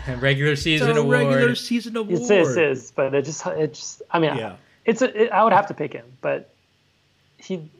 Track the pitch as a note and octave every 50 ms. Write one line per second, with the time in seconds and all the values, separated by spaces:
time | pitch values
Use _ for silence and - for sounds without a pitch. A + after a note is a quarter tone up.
0 | - C3 B2+ A#2+ B2+ C3+ C#3 C3+ C#3+ D3+ D3 C#3+ - E3+ D#3 D3+ C#3+ C#3+ D3+ -
1 | - - - A#3+ - - C3+ - A#3+ A#3+ B3 - - - A#3+ A#3+ G#3+ A#3 A3 A#3
2 | G#3+ G3+ F3 - A#3+ G3+ G#3 F#3 E3 C#3 B2 F3 D#3 C#3+ C3+ B2 - - - -
3 | C#3 C3+ C3+ C#3+ C3 D#3+ D#3 - - F3+ D#3+ D#3 D#3 C#3+ - - - - - -
4 | - - - E3+ D#3+ D3 B2+ A#2+ A2 G#2 F2+ - _ _ _ _ _ A3+ A3+ A3+
5 | C4 G#3 G#3 G#3+ A3 A3+ G3+ - - - F#3 G3 G3+ - - - D3+ C#3 - B2+
6 | A#2 B2+ C3 _ - D3 C#3 - - - _ _ _ _ _ _ _ _ _ _
7 | _ _ _ _ _ _ _ _ - - F#3+ E3+ D3+ D#3 _ _